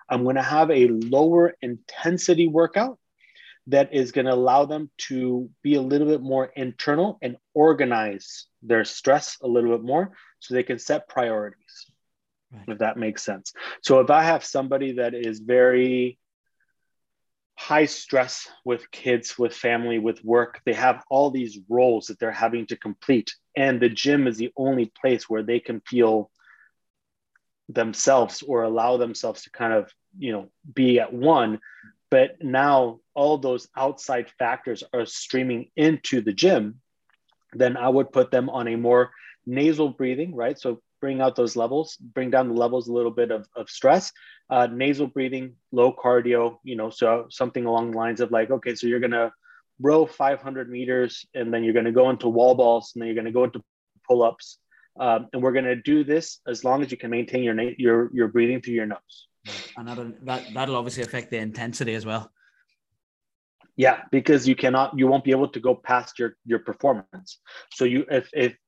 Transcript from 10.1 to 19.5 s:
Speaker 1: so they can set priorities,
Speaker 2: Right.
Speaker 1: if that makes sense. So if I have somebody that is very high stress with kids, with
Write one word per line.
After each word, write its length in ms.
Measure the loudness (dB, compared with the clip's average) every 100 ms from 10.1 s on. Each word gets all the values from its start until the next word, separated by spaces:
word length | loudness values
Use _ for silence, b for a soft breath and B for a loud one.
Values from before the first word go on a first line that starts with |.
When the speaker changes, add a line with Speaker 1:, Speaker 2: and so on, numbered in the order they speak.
| b b b
Speaker 1:
so 140 | -6 -4
they 80 |
can 160 | -4 -6
set 280 | -4 -4 -4
priorities, 800 | -4 -2 -4 -6 -14 _ -20 -20 _ _ _ _ _ _
Speaker 2:
Right. 120 | -18 -10
Speaker 1:
if 100 | -4
that 180 | -4 -4
makes 260 | -6 -8
sense. 300 | -8 -10 -12 -16 B B
So 160 | 4 4
if 100 | 6
I 140 | 4
have 200 | 4 0
somebody 500 | -2 -6 -2 -4 -4
that 200 | -4 -4
is 260 | -4 -8 -6
very 800 | 2 4 6 4 2 0 -2 -6 _ _ _ _ _ _ _ _ _ _ _ _ _ -12
high 300 | 0 2 2
stress 600 | -2 -2 0 0 -6 -16 -10 -6
with 240 | -6 -6
kids, 480 | -8 -2 -2 -2 -2
with 160 | -2